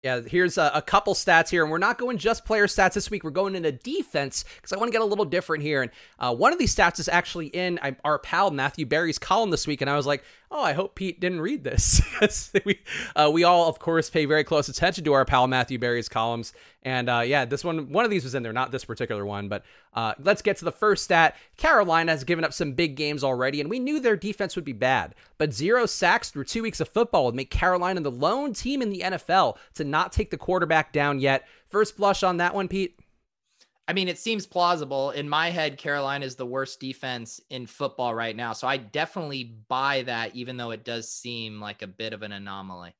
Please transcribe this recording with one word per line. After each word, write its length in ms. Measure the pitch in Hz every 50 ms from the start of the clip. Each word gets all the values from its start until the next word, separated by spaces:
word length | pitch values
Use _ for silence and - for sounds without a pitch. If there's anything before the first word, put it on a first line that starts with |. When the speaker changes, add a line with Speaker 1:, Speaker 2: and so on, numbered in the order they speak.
Speaker 1:
Yeah, 180 | - 131 127 123
here's 380 | 117 - 156 180 180 180 - 185
a, 120 | 160 143 -
a 80 | 151
couple 320 | - - - 202 - 202 185
stats 340 | - - 190 170 165 165 -
here, 140 | - 175
and 100 | 160 151
we're 60 | 160 165
not 180 | 190 226 240
going 220 | - 247 247 247 180
just 260 | 151 226 233 - _
player 220 | - 220 214 208
stats 260 | - - - 190 185
this 180 | - 208 - -
week. 140 | 214 202 -
We're 60 | -
going 260 | 135 185 196 196 190
into 160 | 180 165 156
defense 720 | 135 123 - 240 311 392 294 - - 151 139 135 - - - - - -
'cause 140 | - - 190
I 20 |
wanna 140 | 196 226 240
get 80 | 220 220
a 60 | 226
little 180 | 202 202 208 208
different 400 | 147 156 180 - - 165 151 147
here. 160 | 156 147 135
And, 100 | 127 113 - - - - _ _
uh, 160 | - 123 120
one 180 | 120 190 262
of 60 | 339 359
these 180 | 262 196 -
stats 240 | - 190 175 - -
is 80 | 160 -
actually 380 | - 175 175 - - 175 160
in, 320 | 143 - 175 180 180 175 -
uh, 140 | - 139 131 _ -
our 140 | 151 151 139
pal 320 | - - - 170 202 196
Matthew 340 | 151 135 131 139 - - 151
Berry's 340 | 117 143 156 175 170 143 -
column 320 | - - 185 220 226 202
this 160 | 165 - -
week, 140 | 156 147 139
and 80 | 139 139
I 80 | 143
was 100 | 147 135
like, 160 | 143 143 139 - - - _ _ _
"Oh, 120 | - 302
I 120 | 262 170 139
hope 200 | 160 196 - _
Pete 240 | - 196 190 - -
didn't 220 | 180 180 185 165
read 240 | 156 208 294 247 139
this." 380 | - - - - - - - - -
<laughs> 100 | - -
'Cause 320 | 208 208 - - - - - 196 -
we, 160 | 202 196 - _ - - - - - -
uh, 140 | - 151 151
we 120 | 151 170 170
all, 220 | 170 180 170 170
of 120 | 165 156 -
course, 320 | - 170 165 165 151 -
pay 160 | - 165 151
very 180 | 139 151 151 143
close 240 | - 165 147 143 -
attention 340 | 135 - 170 180 196 - 151
to 100 | 151 139
our 100 | 135 131
pal 220 | - 135 127 127 127
Matthew 300 | 131 127 120 - 135 120
Berry's 320 | 120 120 120 120 107 -
columns. 420 | - 117 113 117 117 117 113 - - - - - _ _
And, 260 | _ 131 131 127 123 123
uh, 140 | 120 120 120
yeah, 180 | 123 143 143 127
this 200 | 117 139 139 -
one, 260 | 175 160 160 143 131
one 140 | 143 202 240
of 80 | 226
these 100 | 208 175
was 140 | 123 131 123
in 80 | 135 117
there, 80 | 113
not 180 | 110 127 131 131
this 140 | 131 127 -
particular 420 | - 117 - 123 113 113 104 101
one. 220 | 101 101 101 101 98
But, 160 | 104 101 _ _ _ - _ _
uh, 220 | _ 113 113 110 - -
let's 200 | 135 190 214 202
get 160 | - 208 190 -
to 60 | 165
the 60 | 170
first 320 | - - 214 214 196 -
stat. 340 | - - 180 165 165 156 - - - _ _
Carolina 560 | - - - 311 226 202 175 160 165 165 165
has 100 | 160 139
given 220 | 127 147 175 160 165
up 80 | 151
some 220 | - - 175 147 127
big 200 | 143 170 156 135
games 300 | 139 151 147 147 143 139
already, 360 | 135 131 123 127 135 143 147
and 80 | 143 151
we 120 | 220 254
knew 180 | 247 277 302 302
their 160 | 254 240 214
defense 400 | 160 - 208 208 - 202 170 -
would 100 | 185 156
be 80 | 143
bad. 440 | 123 98 127 127 131 117 90 - - - - _ _
But 160 | _ 156 151
zero 340 | 113 104 147 190 233 247 233
sacks 440 | - - - 190 175 196 240 - -
through 140 | - 143 135
two 180 | - - 226
weeks 160 | 226 226 - -
of 100 | 160 -
football 360 | - 220 233 - - 170 131
would 100 | 120 117
make 160 | 131 135 _
Carolina 520 | - - 170 180 185 180 180 180 190 180
the 80 | 151 143
lone 400 | 120 123 143 170 214 269 294 285
team 300 | 208 - - 240 285 277
in 80 | 247 208
the 120 | 202 180
N 120 | 175 185 185
F 140 | 170 - -
L 300 | 170 190 170 120 104 - - _ _
to 80 | -
not 300 | 151 139 147 156 180 175
take 180 | - - 214 -
the 60 | -
quarterback 560 | - - - 185 180 175 156 160 156 151 -
down 260 | - 147 143 143 143 135
yet. 300 | 135 139 135 135 - - - _ _
First 300 | _ - 202 214 202 -
blush 260 | - 202 202 196 -
on 140 | 202 185 180
that 180 | 170 175 175 -
one, 140 | 202 190 180
Pete? 320 | 185 196 190 - _ _ _ _ _ _ _ _ _ _ _ _ _ _ _ _ _ _ _ -
Speaker 2:
I 40 |
mean, 160 | 170 196 190 180
it 100 | 165 -
seems 280 | - 226 226 202 185
plausible. 680 | - - 180 175 175 180 160 147 131 139 135 135 143
In 160 | - 143 147 147
my 220 | 147 151 165 170
head, 280 | 170 170 156 147 135 -
Carolina 480 | - 143 143 143 139 135 139 139 139
is 80 | 131 127
the 100 | - 131
worst 360 | 123 127 135 131 131 - _
defense 600 | 135 131 131 - - 131 127 120 117 110 - - _ _
in 160 | 131 127 123
football 480 | 110 - - 143 135 - - 123 120 113
right 200 | 113 117 113 107
now. 180 | 113 120 117
So 140 | 110 - -
I 120 | 127 139 135
definitely 680 | 117 104 - 143 160 165 - 196 160 147 139 131 123 117 113 110 107 _
buy 340 | 131 131 135 139 139 135
that, 320 | 123 123 120 113 113 107 -
even 220 | 123 123 127 127
though 160 | 123 120 117
it 120 | 113 110 120
does 240 | 120 117 117 113 -
seem 520 | - - - 123 120 117 113 110 107 107
like 220 | 104 104 104 -
a 40 | 107
bit 260 | 95 92 - 110 110
of 100 | 110 98
an 100 | 107 101
anomaly. 640 | 101 98 98 98 98 98 95 95 92 87 87 87 _